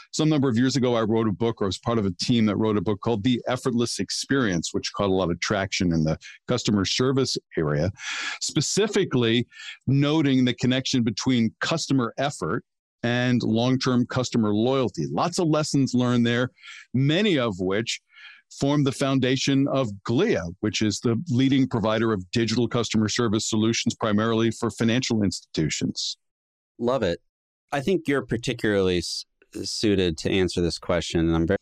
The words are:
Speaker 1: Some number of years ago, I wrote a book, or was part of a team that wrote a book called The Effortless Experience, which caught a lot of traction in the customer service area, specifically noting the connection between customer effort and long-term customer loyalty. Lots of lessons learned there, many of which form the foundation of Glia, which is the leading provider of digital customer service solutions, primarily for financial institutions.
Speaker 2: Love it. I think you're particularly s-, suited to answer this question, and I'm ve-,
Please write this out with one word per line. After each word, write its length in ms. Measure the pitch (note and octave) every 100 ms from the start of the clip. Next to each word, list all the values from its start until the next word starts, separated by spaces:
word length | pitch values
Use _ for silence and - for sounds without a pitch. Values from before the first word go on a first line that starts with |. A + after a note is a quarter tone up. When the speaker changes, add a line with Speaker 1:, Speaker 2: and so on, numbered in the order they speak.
| -
Speaker 1:
Some 180 | - D#3
number 200 | D#3 C3+
of 80 | A2+
years 180 | C3 C3
ago, 220 | B2 A#2+
I 60 |
wrote 260 | A2 A2+ A2
a 40 |
book, 300 | F2+ A#2 A2
or 40 | G2+
was 120 | F2+
part 180 | - A#2
of 100 | G2
a 40 |
team 340 | F2+ - A#2+ G#2+
that 100 | G2+
wrote 200 | A2 G#2
a 40 |
book 180 | F#2 G2+
called 200 | - A#2
The 180 | G2 A#2+ -
Effortless 540 | B2 C#3 A#2+ A#2+ -
Experience, 680 | F#2+ - - C#3 A#2 F2 -
which 200 | G2 - -
caught 160 | G2+
a 20 |
lot 180 | F#2+ F2+
of 80 | F2
traction 540 | - G#2 G2 - F2
in 100 | E2
the 160 | D#2 D#2 - - -
customer 360 | A#2 - G#2 F#2
service 540 | - B2+ C3+ B2 - - -
area, 360 | D#2 D2 G#2+ - - - - -
specifically 1080 | - - D3 - G#3+ G#3 F3+ C3 A#2 A#2+ B2 - - - -
noting 580 | C3+ C#3+ D#3+ C#3+ C3 B2
the 100 | A#2+
connection 500 | B2 C3 C3 C3 A#2
between 500 | G2+ - B2+ A2+ -
customer 520 | - E3 - C3+ A#2 -
effort 460 | C3+ - D#2+ A2+ - _ _ _ A#2
and 360 | B2 B2 B2 A2+
long-term 640 | A2+ A#2+ B2+ C3 B2 A#2+
customer 460 | - B2 B2 G#2+
loyalty. 540 | G#2 A#2 C3+ A#2 - D3
Lots 300 | F2+ E3 F3
of 80 | E3+
lessons 480 | D3+ D#3 C#3+ C3 B2
learned 320 | B2 B2 A#2
there, 240 | A#2+ B2+ - - - -
many 460 | B2 C#3 D#3+ G#3+ D3+
of 220 | A#2+ F2+
which 400 | F#2 G2 A#2+ - _ - - - _ -
form 240 | C#3 D3
the 100 | C#3
foundation 760 | - C3+ C3+ B2+ C3+ - C#3 C#3
of 220 | C3+ B2+ G2+ -
Glia, 320 | A#2+ A3 B2+ E2+ E2+
which 200 | G#2+ -
is 200 | G#2+ G2+
the 220 | B2+ A#2 -
leading 400 | B2 C3 C3+ B2+
provider 460 | A#2+ G#2+ A2 A2+ G#2+
of 160 | F#2
digital 360 | A#2 A#2 A2+ A#2
customer 400 | A#2+ A2+ A2+ G#2+
service 400 | - A#2 A2 -
solutions, 480 | A2 A2 A#2 - -
primarily 560 | A2+ G#2 A2+ A2 A2+
for 200 | A2 A#2
financial 520 | - A#2 A#2+ B2+ A2+
institutions. 960 | G2+ - - - D3+ - - - - - _ _ _ _ _ -
Speaker 2:
Love 240 | A#2 C3
it. 180 | G2+ E2+ _ _ _ _ _
I 80 | C#3+
think 280 | C3 F3+ D#3
you're 160 | C#3 B2+
particularly 720 | A2+ B2 B2 A2+ G2+ F#2 F2+
s-, 280 | - - - _ _
suited 640 | - F#2+ - A2 G2 F2+ D#2+
to 140 | -
answer 320 | G2 F2+ -
this 160 | E2+ -
question, 420 | - F2 - F2
and 160 | E2 E2
I'm 100 | E2
ve-, 100 | G2